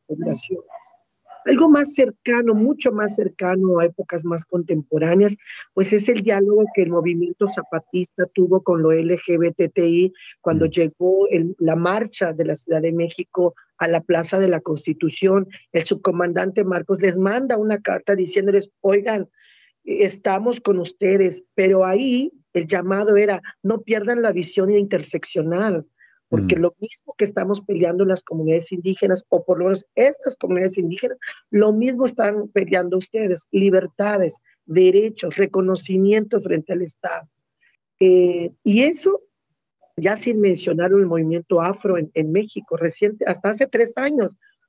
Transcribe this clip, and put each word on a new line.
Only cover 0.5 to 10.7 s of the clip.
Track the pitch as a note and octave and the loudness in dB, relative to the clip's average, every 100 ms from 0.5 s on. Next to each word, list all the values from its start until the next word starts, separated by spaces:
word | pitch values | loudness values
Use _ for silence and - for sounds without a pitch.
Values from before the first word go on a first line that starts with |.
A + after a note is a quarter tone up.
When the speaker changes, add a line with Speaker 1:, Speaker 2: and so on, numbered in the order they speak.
| F#3 - - - _ _ _ _ - - | -12 -12 -20 -20 _ _ _ _ -8 0
Speaker 1:
Algo | B3+ D#4+ | 4 6
más | D4 C#4+ | 6 4
cercano, | - A#3+ - - A#3+ A#3 G#3+ | 2 0 0 -2 0 2 2
mucho | A#3+ D4+ B3+ | 2 0 -2
más | G#3 G#3 | -2 -2
cercano | G#3 F#3+ - F3+ F#3 F#3+ E3+ | -2 -4 -4 -2 0 2 2
a | |
épocas | E3+ E3+ - F3 | 0 -2 -8 -6
más | E3+ E3+ | -4 -6
contemporáneas, | - F3+ D#3+ D#3 C#3+ D#3 D#3+ F#3 G3+ G3+ - - - | -4 -6 -2 -4 -2 -2 2 4 4 0 -12 -20 -8
pues | - F#3+ | -2 0
es | G#3 G#3+ | 2 2
el | A3+ | 0
diálogo | G#3 G3 G3 G#3 G#3 | 0 2 4 2 2
que | G3+ | 0
el | E3+ | 0
movimiento | E3+ E3 E3+ F3 - G3 | 0 0 -2 -4 -2 -4
zapatista | F#3 - D#3+ - F#3 F3+ - F3+ | -4 -8 -8 -4 -6 -4 -4 -4
tuvo | - F3+ F#3 | 0 2 2
con | F#3 E3+ | 2 2
lo | D#3+ | 4
L | D#3+ E3 F3 | 2 2 -2
G | - E3+ | 0 0
B | E3+ | 0
T | E3+ E3 - E3+ | 0 -2 2 2
I | E3+ F#3 - - - | 4 2 -2 -20 -6
cuando | E3+ D#3+ | -2 0
Speaker 2:
Mm. | D#3+ | 0